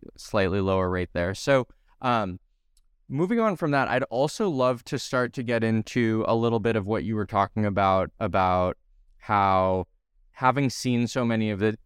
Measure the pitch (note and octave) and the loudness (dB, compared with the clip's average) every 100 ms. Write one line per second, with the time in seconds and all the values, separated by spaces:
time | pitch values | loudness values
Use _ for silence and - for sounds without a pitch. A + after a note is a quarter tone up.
0 | - - - G#2+ F#2+ G2 F#2+ F#2+ F#2 F2+ | -14 -20 -4 0 2 2 2 2 0 -2
1 | F2+ F2 F2 G2 - C#3 B2 _ _ - | -4 -4 -4 -2 2 2 0 _ _ -8
2 | B2+ A#2 G2 F2+ _ _ _ _ _ _ | -2 -2 -2 -8 _ _ _ _ _ _
3 | - C3+ F3+ A#3 A3 F3 D#3+ C#3 B2+ B2+ | -8 -4 0 2 0 0 0 0 2 0
4 | C3+ A#2+ D3+ - G#3 C3+ B2+ B2 - C#3+ | 0 -2 -2 0 -2 2 0 0 -6 -8
5 | - C3 A#2+ C#3 A#2+ A#2 A2+ A2 G#2 B2+ | -2 -2 -2 -4 -2 0 2 0 0 0
6 | A2+ A2 - A2+ A#2 A2+ A2 G#2+ F#2+ A2 | 2 0 0 2 2 0 0 -2 -2 -4
7 | F2+ G#2+ G2 G#2 G2 A2 G#2 G2 G2 F#2+ | -2 -4 -2 0 0 0 -2 2 2 2
8 | F2 - G#2 F#2+ F#2 F2+ F2+ - _ _ | 0 -4 -2 0 2 2 0 -4 _ _
9 | _ - - G#2 G2 F#2+ F#2+ F#2 F2 _ | _ -14 -2 2 4 2 2 0 -4 _
10 | _ _ _ - B2+ B2+ C3+ - B2+ A#2+ | _ _ _ -2 0 2 0 -2 -2 0
11 | A#2+ C3+ A#2 A2+ A2 G2+ G#2+ A2 | 0 -2 -2 0 -2 0 -2 -2